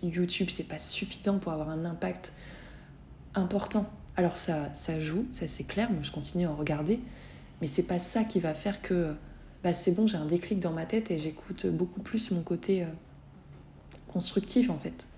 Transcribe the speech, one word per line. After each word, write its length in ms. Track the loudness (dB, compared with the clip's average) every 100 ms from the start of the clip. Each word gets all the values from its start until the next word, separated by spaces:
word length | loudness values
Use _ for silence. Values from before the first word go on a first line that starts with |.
YouTube, 460 | 0 2 2 2 0
c'est 160 | 0 -6
pas 120 | -6
suffisant 600 | -6 -4 -4 -2 2 2
pour 140 | 2
avoir 160 | -2 -2
un 160 | -2 -2
impact 480 | -2 -2 -4 -8 -14 -14 -14 -16 -16 -18 -18 -18 -18 -4 0
important. 540 | 2 2 2 0 0 -6 -6 2
Alors 200 | 4 4
ça, 360 | 0 0 0
ça 260 | -4 -2 0
joue, 280 | 0 0 -2
ça 140 | -4 -4
c'est 160 | -4
clair, 280 | -4 0 2
moi 100 | 2
je 100 | 0
continue 360 | -4 -2 2 2
à 40 |
en 40 | 2
regarder, 440 | 2 2 4 2 0 -12 -16 -16 -18 -6
mais 60 | -2
c'est 160 | 2
pas 160 | 2 2
ça 240 | 0 0
qui 160 | 2 2
va 160 | 2 0
faire 260 | -2 -2
que, 340 | 0 2 2 -2 -8 -16 -18 -2
bah, 100 | 0
c'est 180 | 4 4
bon, 160 | 6 6
j'ai 100 | 4
un 80 | 2
déclic 340 | 2 2 0
dans 120 | 2
ma 140 | -2 0
tête 260 | 0 2
et 80 | 0
j'écoute 480 | -2 -4 -10 -2 0
beaucoup 340 | 2 0 -2
plus 300 | -2 -2 0
mon 100 | 0
côté, 420 | 0 -2 2 2
euh, 40 | 2 -4 -12 -20 -20 -20 -18 -18 -18 -18 -18 -18 -4
constructif 640 | -2 2 0 4 6 6
en 80 | 4
fait. 260 | -4 -8 -14